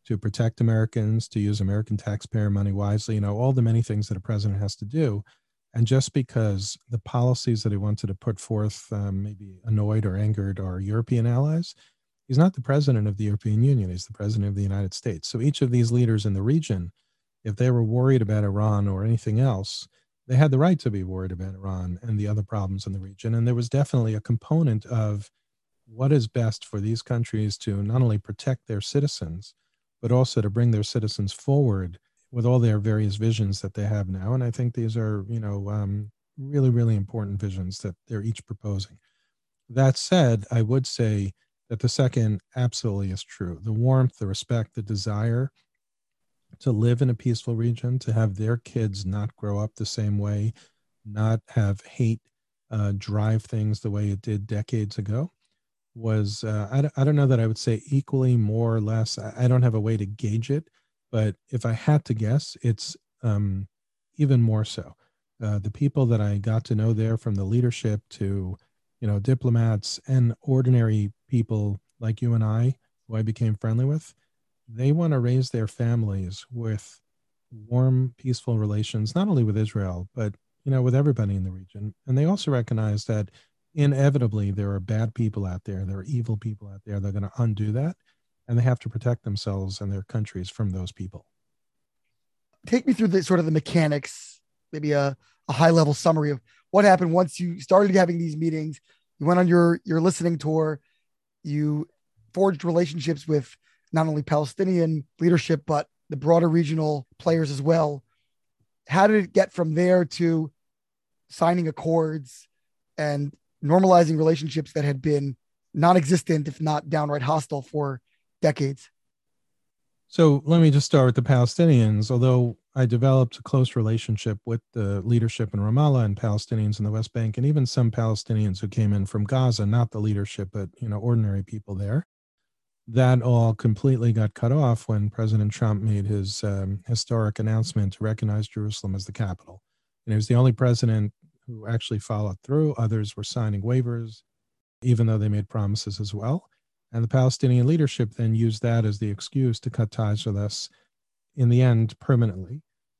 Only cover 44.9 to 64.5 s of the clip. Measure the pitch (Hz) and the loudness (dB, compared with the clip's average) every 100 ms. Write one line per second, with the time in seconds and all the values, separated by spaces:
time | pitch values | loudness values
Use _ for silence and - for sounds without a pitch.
44.9 | 104 107 104 113 117 139 - _ _ _ | -6 -4 -4 -2 -2 -4 -8 _ _ _
45.9 | _ _ _ _ _ _ - 135 107 117 | _ _ _ _ _ _ -6 0 2 2
46.9 | 120 131 117 127 113 - 113 117 117 123 | 4 2 0 -2 -4 -4 -2 -2 -2 -4
47.9 | 127 - 113 110 95 110 117 - 120 107 | -4 -2 0 0 0 -2 -4 -4 -4 -4
48.9 | 98 92 104 104 - 104 101 107 - 110 | -4 -6 -4 -6 -8 -6 -4 -4 -6 -8
49.9 | - 104 101 101 104 110 - _ _ _ | -4 -2 -2 -2 -2 -4 -6 _ _ _
50.9 | _ 107 104 110 113 - - 98 98 - | _ -12 -2 0 0 -2 -2 0 -2 -8
51.9 | - 117 110 - _ _ _ _ 110 101 | -2 -2 -2 -8 _ _ _ _ -4 -2
52.9 | 101 101 104 107 110 - 113 107 104 110 | -4 -4 -2 0 0 -2 -4 -2 -2 -4
53.9 | 104 104 98 - 104 104 104 - 117 104 | -4 -2 -4 -4 -6 -4 -6 -4 -4 -4
54.9 | - 101 113 165 - _ _ _ _ _ | -6 -4 -4 -6 -10 _ _ _ _ _
55.9 | 117 113 110 101 104 110 107 101 131 143 | -8 -2 0 0 -4 -4 -4 -2 0 -2
56.9 | - 139 147 139 123 113 110 - 113 - | 0 2 4 4 4 2 0 -2 -2 -2
57.9 | 139 - 135 127 120 107 113 117 113 107 | -2 0 0 2 2 2 0 0 0 0
58.9 | 110 113 - 110 113 123 127 123 110 107 | -2 -2 -6 -10 -2 2 4 4 2 0
59.9 | 110 98 107 107 113 113 143 - _ _ | -2 -4 -4 -4 -2 -2 -4 -6 _ _
60.9 | _ _ 113 107 - _ 123 117 113 - | _ _ -2 -2 -4 _ -6 -4 -2 2
61.9 | 151 - 110 107 139 - - 120 107 - | 2 0 -2 0 -2 -2 -4 -2 -2 -6
62.9 | - _ _ 117 104 101 95 98 _ _ | -16 _ _ -2 0 0 -4 -8 _ _
63.9 | _ _ - 143 127 113 | _ _ -2 2 4 4